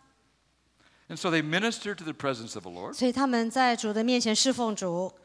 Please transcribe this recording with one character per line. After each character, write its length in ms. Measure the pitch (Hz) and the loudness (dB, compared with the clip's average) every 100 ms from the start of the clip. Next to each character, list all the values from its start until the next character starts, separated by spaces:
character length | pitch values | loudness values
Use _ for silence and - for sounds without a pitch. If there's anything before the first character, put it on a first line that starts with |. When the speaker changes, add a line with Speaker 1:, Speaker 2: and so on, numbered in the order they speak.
| _ _ _ _ _ _ _ _ _ _ - | _ _ _ _ _ _ _ _ _ _ -14
Speaker 1:
And 80 | 165 | -4
so 140 | 185 | 2
they 120 | 160 | 2
minister 520 | 151 170 226 226 202 | 2 2 0 -2 -6
to 100 | 190 | -6
the 80 | 160 | -8
presence 420 | 147 143 123 113 | -4 -2 -2 -4
of 80 | 110 | -10
the 60 | 92 | -10
Lord. 240 | 87 98 | -10 -8
Speaker 2:
所 120 | 285 247 | 0 0
以 60 | |
他 140 | 240 269 | 2 0
们 240 | 240 226 | 2 0
在 240 | 262 254 233 | 2 2 2
主 160 | 220 | 0
的 100 | 208 | 0
面 180 | 233 247 | 2 2
前 140 | 220 | 2
侍 180 | 214 262 | 2 2
奉 220 | 240 233 | 2 0
主。 380 | 208 185 170 185 - | -2 -2 -2 -4 -8